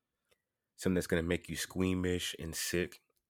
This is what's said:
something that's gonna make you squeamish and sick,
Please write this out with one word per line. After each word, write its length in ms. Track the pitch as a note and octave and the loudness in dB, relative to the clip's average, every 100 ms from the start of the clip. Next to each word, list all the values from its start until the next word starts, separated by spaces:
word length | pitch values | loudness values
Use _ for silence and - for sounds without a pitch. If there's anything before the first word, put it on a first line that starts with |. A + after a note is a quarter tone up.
| _ _ _ _ _ _ _ - | _ _ _ _ _ _ _ -4
something 200 | F#2+ F2+ | 0 2
that's 120 | - | 2
gonna 140 | F2 | 2
make 280 | E2 F2 - | 2 0 -2
you 60 | D#2 | -6
squeamish 800 | - F#2 F#2 F#2 F2+ F2+ - - | -4 0 2 2 2 0 -2 -6
and 160 | E2 D#2+ | -6 -4
sick, 460 | - F2 F2 - _ _ | -2 0 0 -6 _ _